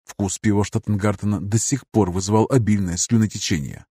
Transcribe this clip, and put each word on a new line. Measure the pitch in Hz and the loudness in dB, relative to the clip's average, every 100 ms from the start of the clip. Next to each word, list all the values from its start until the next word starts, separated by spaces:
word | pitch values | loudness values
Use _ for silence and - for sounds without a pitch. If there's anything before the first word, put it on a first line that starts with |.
Вкус | - - 98 - | -14 -6 -4 -2
пива | 110 101 | 0 2
Штаттенгартена | 101 - - 101 104 98 104 98 | 0 -2 -2 0 -2 -2 -2 -4
до | 101 113 | -2 -2
сих | - 135 - | 0 -4 0
пор | 110 90 | 2 2
вызывал | 90 95 107 - | 0 2 2 4
обильное | 135 104 104 90 85 | 2 4 2 0 -2
слюнотечение. | - 113 107 110 - 85 65 - - | 0 2 2 -2 -4 -4 -4 -12 -18